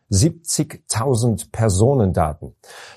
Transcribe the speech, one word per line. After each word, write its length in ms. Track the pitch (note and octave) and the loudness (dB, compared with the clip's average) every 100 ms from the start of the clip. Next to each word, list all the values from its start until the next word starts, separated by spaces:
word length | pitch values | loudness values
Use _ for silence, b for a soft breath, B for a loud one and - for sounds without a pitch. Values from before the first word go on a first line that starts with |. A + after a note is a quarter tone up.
| b | b
siebzigtausend 1400 | G2+ D3+ D#3+ - - D3+ - _ - C#3+ A#2+ A#2+ G2+ - | 2 2 0 -8 -6 -6 -8 _ -4 0 0 0 -2 -6
Personendaten. 1040 | - A2 F#2 A2+ C#3 G2 F2 D#2 D#2 C2+ - B B B | -2 0 4 2 2 2 0 -2 -4 -16 -20 B B B